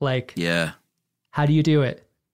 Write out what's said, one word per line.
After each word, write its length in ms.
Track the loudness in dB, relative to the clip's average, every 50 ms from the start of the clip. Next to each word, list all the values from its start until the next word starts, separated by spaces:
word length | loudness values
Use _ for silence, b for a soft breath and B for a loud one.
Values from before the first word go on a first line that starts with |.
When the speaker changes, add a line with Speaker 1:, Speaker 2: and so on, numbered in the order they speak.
Speaker 1:
like, 320 | -4 -4 -2 -4 -4 -6 -8
Speaker 2:
Yeah. 360 | -6 -4 -2 0 -2 -2 -4 -6 -12 _ _ _ _ _ _ _ _ _ _
Speaker 1:
how 140 | -4 -2 0
do 80 | 2 2
you 100 | 2 4
do 200 | 2 2 2 2
it? 240 | 0 -4 -8 _ _ _ _ _ _